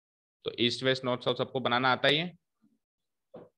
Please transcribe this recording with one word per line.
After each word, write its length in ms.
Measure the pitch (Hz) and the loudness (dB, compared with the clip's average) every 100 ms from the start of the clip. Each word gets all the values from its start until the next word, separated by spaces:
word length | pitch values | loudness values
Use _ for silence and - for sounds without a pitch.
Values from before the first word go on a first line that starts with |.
| _ _ _ _ - | _ _ _ _ -10
तो 60 | - | -2
ईस्ट 240 | 120 117 | 0 0
वेस्ट 220 | 131 127 127 | 0 0 -2
नॉर्थ 180 | 123 131 | -2 -2
साउथ 100 | 123 | -2
सबको 240 | 120 135 | -2 -2
बनाना 320 | 120 120 131 | 0 2 2
आता 160 | 123 139 | 4 4
ही 100 | 147 | 2
है, 180 | 175 - _ _ _ _ _ _ _ _ _ - - | -2 -10 _ _ _ _ _ _ _ _ _ -20 -20